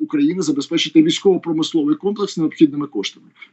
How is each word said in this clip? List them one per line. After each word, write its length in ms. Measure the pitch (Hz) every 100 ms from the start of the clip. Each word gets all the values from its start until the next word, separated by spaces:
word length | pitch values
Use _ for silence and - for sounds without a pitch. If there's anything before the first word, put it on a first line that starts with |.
України, 420 | 156 151 143 180
забезпечити 600 | 151 139 135 165 151 160
військово-промисловий 920 | 156 - 196 175 170 160 151 165 147
комплекс 420 | 151 196 214 190 -
необхідними 500 | 156 - 156 143 143
коштами? 400 | 104 95 78 78 _ -